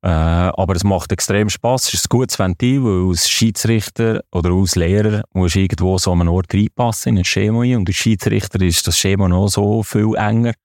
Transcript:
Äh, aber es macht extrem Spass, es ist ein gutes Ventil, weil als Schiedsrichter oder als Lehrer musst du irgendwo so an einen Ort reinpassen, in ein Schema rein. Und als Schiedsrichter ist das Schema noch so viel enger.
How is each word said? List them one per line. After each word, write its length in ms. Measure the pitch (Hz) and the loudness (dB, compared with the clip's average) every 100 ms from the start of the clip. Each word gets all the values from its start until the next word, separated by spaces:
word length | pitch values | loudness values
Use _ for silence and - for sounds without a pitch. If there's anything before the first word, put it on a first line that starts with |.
Äh, 80 | 95 | 0
aber 680 | 82 80 85 90 - 92 87 | 2 2 2 0 0 -2 0
es 80 | |
macht 260 | 101 95 - | 0 0 -2
extrem 380 | 98 - 101 107 | -6 0 0 0
Spass, 400 | - 117 127 - | -2 -2 -2 -2
es 60 | |
ist 120 | - - | -4 -2
ein 120 | 120 | 0
gutes 200 | 127 - | 0 -2
Ventil, 460 | 95 87 123 135 | -2 0 0 0
weil 240 | 123 92 92 | 2 2 0
als 200 | 87 - | 0 -2
Schiedsrichter 920 | - 117 101 107 113 - - 113 110 - | 0 0 0 0 0 -2 -4 -2 -2 -4
oder 200 | 87 85 | -2 0
als 260 | 90 98 - | 2 2 0
Lehrer 480 | 82 101 107 107 - | 2 2 2 -2 -4
musst 220 | 92 90 98 | -2 0 2
du 40 | |
irgendwo 380 | 95 - 92 92 | 0 0 0 0
so 140 | 95 | 0
an 80 | 87 | 2
einen 80 | 87 | 2
Ort 260 | 87 90 | 0 0
reinpassen, 600 | 98 107 - 120 110 - | 0 0 0 -2 -2 -2
in 40 | 107 | 0
ein 60 | |
Schema 360 | 87 - 104 113 | 0 0 0 0
rein. 160 | 123 123 | 0 0
Und 120 | 95 | 0
als 80 | 92 | -2
Schiedsrichter 640 | - 107 - 107 - 95 | 0 0 0 -2 -2 0
ist 260 | 92 85 - | 0 0 -2
das 100 | 87 | -2
Schema 300 | 98 98 98 | 0 0 2
noch 200 | 90 101 | 2 2
so 340 | 101 101 110 | 0 0 0
viel 320 | 107 107 107 110 | -2 0 0 0
enger. 360 | 107 110 117 117 | 0 0 0 -4